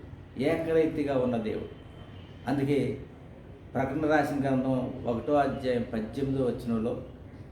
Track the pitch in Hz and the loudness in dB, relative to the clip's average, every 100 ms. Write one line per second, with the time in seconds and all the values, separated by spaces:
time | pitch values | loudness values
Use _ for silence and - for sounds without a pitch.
0 | - - - 110 147 160 165 160 147 147 | -14 -16 -10 0 2 2 4 4 4 2
1 | 139 131 123 113 107 - - - - - | 2 2 4 2 0 -2 -6 -12 -16 -16
2 | - - - - 123 139 135 139 120 - | -16 -16 -16 -8 -2 2 4 4 2 -2
3 | - - - - - - - 123 131 156 | -8 -16 -18 -18 -16 -16 -4 -2 0 2
4 | 151 151 139 139 135 127 131 127 120 - | 4 4 4 0 2 2 2 0 0 -2
5 | 123 113 147 147 135 117 127 120 110 113 | -2 0 2 4 4 0 0 0 0 -2
6 | 110 139 135 135 123 104 117 113 117 - | -4 -2 0 2 2 0 0 0 0 -2
7 | - - - - - | -8 -14 -16 -16 -16